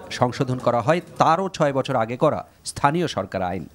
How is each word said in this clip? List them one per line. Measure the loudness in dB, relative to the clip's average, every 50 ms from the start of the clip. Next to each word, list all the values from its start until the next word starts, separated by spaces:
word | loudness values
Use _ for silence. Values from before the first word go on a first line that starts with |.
| -6 -10
সংশোধন | -4 -2 -2 -2 0 -2 -2 -2 -2 0
করা | 0 2 2 2
হয় | 2 2 2 0 0 -6 -2 2
তারও | 4 4 4 4 0 -4
ছয় | -2 0 0 2 2
বছর | 0 0 0 0
আগে | 0 0 0 0 0
করা | 2 2 2 0 -4 -10 _ _ _
স্থানীয় | -12 -4 0 0 2 2 2 -2 -2
সরকার | -2 -4 -6 -4 -4 -4
আইন। | -2 -2 -4 -6 -8 -10 -14